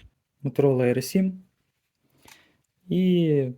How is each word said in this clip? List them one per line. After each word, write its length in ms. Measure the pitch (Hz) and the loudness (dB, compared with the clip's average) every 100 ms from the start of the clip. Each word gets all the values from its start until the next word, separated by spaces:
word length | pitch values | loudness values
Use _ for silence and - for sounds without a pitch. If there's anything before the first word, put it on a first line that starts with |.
| - _ _ _ | -20 _ _ _
Motorola 500 | 135 - 139 131 123 123 | -10 0 0 2 0 -2
R 60 | |
сім. 400 | 127 190 190 185 - _ _ _ _ _ _ _ - - _ _ _ _ - | -2 -2 -2 -6 -18 _ _ _ _ _ _ _ -20 -20 _ _ _ _ -6
І 560 | 175 185 175 165 147 131 | -2 2 2 2 0 -2